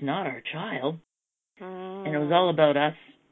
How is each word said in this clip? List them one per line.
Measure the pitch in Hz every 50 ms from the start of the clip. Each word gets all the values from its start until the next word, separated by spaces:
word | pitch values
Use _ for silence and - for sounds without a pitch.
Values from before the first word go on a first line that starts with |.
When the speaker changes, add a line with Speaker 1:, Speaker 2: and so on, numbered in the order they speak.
Speaker 1:
not | 143 139 151 190 190
our | 139 - - - -
child." | - 156 196 220 - 139 127 147 165 160 - _ _ _ _ _ _ _ _ _ _ _
Speaker 2:
Mm. | 196 185 185 185 185 190 185 196 196
Speaker 1:
And | 160 156
it | 147
was | 151 147
all | 170 175 185 175
about | 165 160 156 147 143
us | 143 147 151 156 - - - - _ _ _